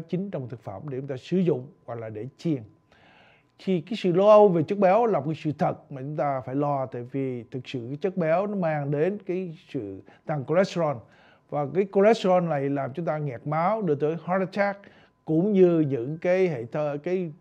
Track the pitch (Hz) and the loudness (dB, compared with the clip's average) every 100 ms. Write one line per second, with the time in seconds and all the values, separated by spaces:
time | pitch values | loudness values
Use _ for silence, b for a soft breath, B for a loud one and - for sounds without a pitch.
0 | 165 175 196 170 127 120 - 98 147 127 | -4 -6 -4 -8 -8 -12 -12 -12 -10 -8
1 | 139 123 - 180 170 127 131 - - 117 | -8 -10 -2 0 2 0 -6 -16 -12 -10
2 | 113 107 127 - 170 135 107 _ _ b | -10 -10 -12 -8 -4 -4 -6 _ _ b
3 | b b b b b _ 190 180 147 220 | b b b b b _ -2 -2 -2 -4
4 | 185 170 208 214 208 170 147 202 185 214 | 0 4 8 10 8 6 0 2 4 4
5 | 240 165 139 151 156 139 156 123 - 139 | 2 0 -2 -4 -6 -2 -2 -4 -10 -12
6 | 139 151 143 135 127 139 143 139 131 123 | -8 -4 -2 -2 -4 -2 -2 -2 -4 -8
7 | 123 139 131 123 113 131 - 131 117 147 | -8 -6 -4 -6 -8 -12 -10 -10 -8 -6
8 | 190 185 160 170 208 202 165 151 143 147 | -4 -2 0 0 0 -2 -2 -2 -2 0
9 | 175 208 196 185 185 156 - 135 101 95 | 0 -2 -6 -6 -6 -12 -12 -10 -8 -12
10 | B B - 151 123 170 190 175 156 120 | B B -6 -6 0 0 0 0 -2 -4
11 | b b b b _ 147 139 160 202 196 | b b b b _ -6 -2 -2 0 4
12 | 208 226 190 180 170 147 139 139 135 151 | 6 6 4 4 2 0 0 -2 -4 -6
13 | 165 156 147 117 147 156 180 220 180 139 | -4 -4 -6 -6 -4 0 0 0 0 0
14 | 151 165 170 190 185 208 202 196 B B | 0 -2 -2 -2 -2 0 -2 -2 B B
15 | B _ - 160 208 190 180 165 147 131 | B _ 0 2 4 6 6 6 2 -2
16 | 127 160 180 185 185 127 117 151 147 143 | -4 -4 0 2 2 0 -6 -4 -4 -4
17 | 175 190 170 156 | -4 -4 -4 -8